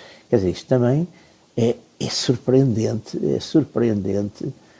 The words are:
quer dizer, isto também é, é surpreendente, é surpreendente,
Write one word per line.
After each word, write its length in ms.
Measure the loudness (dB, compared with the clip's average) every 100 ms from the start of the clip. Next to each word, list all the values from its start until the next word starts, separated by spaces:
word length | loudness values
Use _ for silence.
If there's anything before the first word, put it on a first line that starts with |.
| -20 -16 0
quer 80 | 0
dizer, 120 | 0
isto 160 | -4 0
também 400 | 0 2 0 -2 -10 -20 _ _ -2
é, 200 | -2 -2 _ -10
é 100 | -6
surpreendente, 1080 | -4 0 -2 2 4 4 2 -2 -4 -6 -6 -2 -2
é 40 |
surpreendente, 1120 | 0 0 0 0 0 0 -2 -4 -4 -6 -10 -10 -20